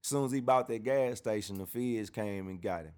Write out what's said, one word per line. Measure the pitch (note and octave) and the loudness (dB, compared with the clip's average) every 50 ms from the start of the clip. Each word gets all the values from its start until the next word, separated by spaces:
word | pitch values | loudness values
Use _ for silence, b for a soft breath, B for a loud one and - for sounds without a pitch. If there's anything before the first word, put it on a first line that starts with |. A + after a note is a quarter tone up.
As | - - | -4 0
soon | C#3+ C#3+ C#3 | 0 0 2
as | B2+ | 2
he | C3 C3+ | 0 0
bought | B2 B2+ C3 B2+ A#2+ | 4 6 6 6 6
that | A#2+ A#2 A2+ G#2+ | 2 -4 -2 0
gas | B2+ C3+ C#3 C3 B2 A#2+ | 2 2 4 2 2 0
station, | G#2+ - A#2 G#2+ G#2 G2+ G2 G2 | -2 -2 0 0 0 -2 -4 -6
the | G2 F#2+ | -6 -6
feds | - - A#2+ B2 B2 A#2 A2+ G#2+ F#2+ | -6 -4 -2 0 0 0 -2 -4 -6
came | - A#2 G#2+ G#2 G2+ G2 F#2+ | -4 -4 -4 -2 -2 -4 -6
and | F#2+ F#2+ F2+ | -6 -8 -6
got | E2+ G2+ F2+ E2+ D#2+ | -4 -4 -4 -4 -6
him. | D#2 D#2+ | -10 -16